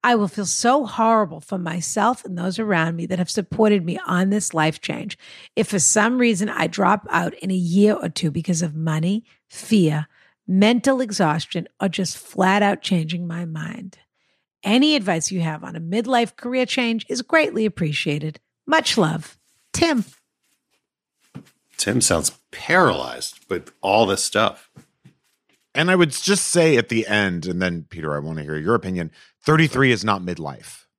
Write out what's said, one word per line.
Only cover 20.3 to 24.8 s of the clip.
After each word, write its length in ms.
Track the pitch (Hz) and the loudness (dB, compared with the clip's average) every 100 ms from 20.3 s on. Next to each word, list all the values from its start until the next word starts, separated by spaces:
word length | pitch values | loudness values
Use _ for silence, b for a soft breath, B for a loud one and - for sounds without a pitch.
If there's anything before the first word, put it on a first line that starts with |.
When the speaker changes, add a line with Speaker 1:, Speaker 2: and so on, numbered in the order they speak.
| _ _ _ _ _ _ _ _ _ _ - - _ _ - | _ _ _ _ _ _ _ _ _ _ -20 -20 _ _ -8
Speaker 2:
Tim 240 | 101 - | -2 0
sounds 300 | - 85 - - _ | 2 0 0 -8 _
paralyzed 880 | - - 175 156 80 64 62 - - _ | -16 0 4 4 2 -6 -10 -14 -14 _
with 220 | 90 - _ | -8 -8 _
all 240 | 95 104 101 | 2 4 4
this 180 | 95 | 2
stuff. 460 | - 104 110 - _ - | 0 0 0 -2 _ -20